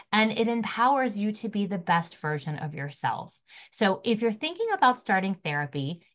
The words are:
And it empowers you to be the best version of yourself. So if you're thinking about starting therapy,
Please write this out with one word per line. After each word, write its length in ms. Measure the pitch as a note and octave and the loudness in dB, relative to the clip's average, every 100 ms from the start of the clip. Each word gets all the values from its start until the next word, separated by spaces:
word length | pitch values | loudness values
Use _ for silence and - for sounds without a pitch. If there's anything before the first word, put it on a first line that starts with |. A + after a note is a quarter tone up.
| - | -2
And 200 | G#3+ A3 | 2 2
it 160 | A3 A3+ | 2 0
empowers 720 | A#3 G#3 - B3 C#4 B3+ G3+ | 0 -2 2 2 4 2 0
you 140 | G#3 | -2
to 180 | G#3+ A3+ | -2 -4
be 160 | G#3 G3 | -2 -2
the 140 | G3 | -2
best 380 | F3 E3+ E3 - | 2 2 0 -6
version 420 | D3+ D3+ D#3 D3 | -4 -4 -4 -6
of 160 | D3+ D3+ | -6 -6
yourself. 600 | C#3+ - B2 A2+ - - _ - - | -8 -4 -4 -4 -8 -16 _ -20 -18
So 280 | - G3+ F#3+ | 0 0 2
if 180 | - A3 | 0 0
you're 100 | A#3 | 0
thinking 360 | G#3+ D#4 F4+ A4+ G4 | -2 -6 -4 -2 4
about 260 | B3+ B3 | 4 4
starting 320 | - F#3+ F#3+ F#3 | 2 0 0 -4
therapy, 640 | D#3+ D3 C#3+ C#3+ C#3 E3+ _ | -4 -2 -2 -4 -4 -6 _